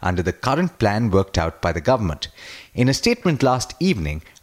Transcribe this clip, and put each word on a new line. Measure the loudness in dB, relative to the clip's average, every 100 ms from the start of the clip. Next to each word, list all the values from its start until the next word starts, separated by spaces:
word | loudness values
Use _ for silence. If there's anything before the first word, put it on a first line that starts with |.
under | -2 0
the | -2
current | -2 -2 0 -2 0
plan | 0 2 2
worked | 2 2 0
out | -2 -2
by | -2
the | 0
government. | 0 0 0 -4 -10 -14 -20 -20 -10
In | 0 0
a |
statement | 2 0 0 0 2
last | 2 0 -4 -2
evening, | -2 0 -2 -6 -10 -8